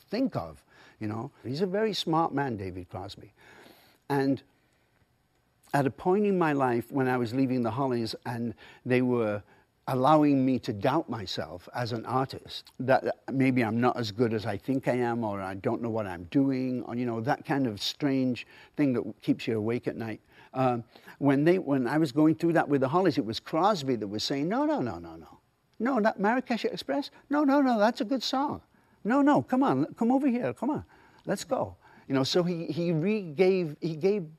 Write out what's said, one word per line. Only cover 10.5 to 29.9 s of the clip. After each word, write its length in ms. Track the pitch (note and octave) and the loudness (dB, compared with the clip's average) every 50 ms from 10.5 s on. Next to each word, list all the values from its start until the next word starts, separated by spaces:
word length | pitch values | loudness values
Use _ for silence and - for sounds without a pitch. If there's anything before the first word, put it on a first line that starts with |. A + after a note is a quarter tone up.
| C3 A#2 | 0 0
to 120 | - - | -2 -6
doubt 380 | A2 G2+ G2+ C3 C3+ E3 - - | -6 -2 0 0 0 0 -2 -4
myself 580 | A#2+ A2 G2 F#2 - - E2 D2+ E2+ F2+ - - - | -6 -8 -8 -8 -8 -8 -8 -10 -10 -14 -14 -10 -8
as 160 | B2 B2 G#2+ | -6 -6 -4
an 140 | A#2+ A2+ A2+ | -6 -6 -4
artist, 640 | - A#2 C3 C3+ - - - - - - - - - - - | -2 -2 -2 -2 -2 -6 -12 -14 -14 -16 -16 -16 -14 -12 -2
that 380 | C3 C#3 C3+ - - A2+ - - _ - | 2 4 4 4 4 0 -4 -6 _ -4
maybe 340 | B2 C3+ C3 C3 B2+ B2+ A#2 | 0 2 2 4 4 2 2
I'm 160 | G#2+ A2 A#2 | 2 2 2
not 160 | B2 B2 - | 2 2 2
as 120 | A#2 A#2+ G#2 G2 | 0 -4 -4 -2
good 200 | A2 B2 A2+ A2+ | 0 0 0 0
as 120 | G#2+ A2+ | -2 -4
I 100 | A2+ G2+ | -4 -6
think 320 | F#2+ - - C3 C3+ - | -6 -4 -4 -4 -2 0
I 60 | C#3+ B2 | 0 0
am, 320 | B2+ B2 A#2+ A2+ A#2 A#2 | 0 0 0 -2 -2 -2
or 160 | G#2 G2+ G2 | -4 -4 -6
I 140 | F#2+ F#2+ G2 | -6 -8 -6
don't 260 | G2 - B2 A#2 - | -4 -4 -4 -2 -2
know 80 | A#2 A2+ | -4 -4
what 180 | A2 A2 G#2 | -4 -4 -4
I'm 160 | F#2+ F2 E2+ F2+ F2 | -6 -8 -10 -6 0
doing, 520 | - C#3 C3+ C#3 C3+ B2+ C3 B2+ B2+ B2 - | 2 2 4 2 2 0 -2 -4 -4 -6 -6
or, 120 | - A#2 | -6 -4
you 100 | A#2+ B2 | -4 -2
know, 140 | A#2+ A#2 A2+ | -2 -2 -2
that 260 | A2 C#3 C#3+ - - | -2 -2 -2 -2 -2
kind 220 | - D3+ C#3 C3+ | -2 -2 0 0
of 140 | A#2 G#2 F#2+ | -2 -2 -4
strange 680 | - - - - D3 C#3 C3+ C3+ C3 B2+ B2 - - - - - - - _ | -6 -8 -4 -2 -2 0 2 2 2 0 0 -4 -6 -12 -20 -20 -20 -8 _
thing 160 | - D3 C3+ B2 | 0 2 2 2
that 100 | A2+ - - - _ | 0 -2 -4 -8 _
keeps 240 | - - B2 - - | -2 -2 -2 0 -2
you 120 | B2+ A2+ | -2 -2
awake 320 | A2 G#2 A2+ A#2 B2 - - | 0 0 -2 -2 -2 -4 -6
at 80 | - | -6
night. 240 | G2 A2+ A2 G#2 - _ _ _ - - - - | -6 -6 -8 -8 -10 _ _ _ -20 -20 -8 -2
Um, 320 | C3 C3 B2+ B2 A#2 A#2 _ - - - - - - | 0 2 2 2 0 -4 _ -16 -20 -20 -20 -6 0
when 240 | C#3 C#3 C#3 C#3 D3 | 2 4 4 6 6
they, 160 | E3+ F3+ F#3 | 4 4 4
when 260 | - C3+ C#3+ C3+ B2 | 2 0 0 0 2
I 120 | A#2+ C#3+ | 2 2
was 160 | D#3 E3 C#3 A#2 | 2 0 2 4
going 220 | D3+ D#3 D#3 D#3 | 4 4 4 4
through 180 | - E3+ E3 D#3+ | 4 2 2 2
that 160 | E3 - - | 2 2 2
with 100 | D3 C#3 | 2 2
the 80 | C3+ | 2
Hollies, 300 | B2 D3+ F3+ F#3+ E3+ - | 2 2 2 2 2 2
it 80 | D3 A2 | 0 0
was 160 | G#2+ A2+ - | -2 -4 -8
Crosby 560 | - - - D#3+ F3+ G#3 A3 D#3+ C#3 C3+ B2+ | -8 -4 -2 2 2 2 2 0 0 -2 -2
that 100 | G#2+ G#2 | -2 -2
was 160 | G2 G#2 G#2+ - | -4 -6 -4 -4
saying, 240 | - C#3 C#3 D3 | -4 -2 -2 -2
"No, 180 | F3 A3 C4+ G3+ | -2 0 0 0
no, 140 | G#3 C#4+ B3 | 0 0 -2
no, 200 | C#3 A2+ F2 E2+ | -2 -4 -6 -8
no, 180 | E2+ E2+ E2+ | -12 -14 -16
no. 200 | E2 E2 - - - _ _ _ _ _ _ _ - | -18 -20 -20 -20 -20 _ _ _ _ _ _ _ -4
No, 200 | G#3+ C4 C#4+ A3+ | -2 -2 0 2
that 180 | G3+ A3 - | 2 0 0
Marrakesh 460 | - F#3+ G#3 A#3+ C4 - - A#3+ G#3+ - | 0 0 0 0 0 0 -2 -2 -2 -2
Express? 480 | - - - - - C4+ C#4+ C#4 - - - _ - | -4 -4 -6 -6 -4 -4 -4 -4 -6 -12 -16 _ -2
No, 140 | C#4+ D4 D4+ | 0 2 4
no, 180 | C4+ C4+ D4 | 4 4 4
no, 160 | C#4 C4 A#3+ | 4 4 4
that's 220 | G#3+ G3+ A3 A3+ - | 4 4 2 2 0
a 60 | B3+ | -2
good 180 | G3+ C4+ A#3+ - | -2 -2 -2 -2
song. 380 | - - C4 C#4 F#3+ A2 E2+ - _ _ _ _ _ _ _ - | -2 -2 -2 -2 -2 -4 -8 -12 _ _ _ _ _ _ _ -2
No, 180 | G3 C4 C#4+ | 2 4 4
no, 200 | C#4 C#4+ C#4 E3 | 6 6 4 4
come 220 | A#2+ - B3+ B3+ C#4 | 2 2 2 2 2
on, 220 | C4 C#3+ B2+ D#3 - | 4 2 0 -2 -4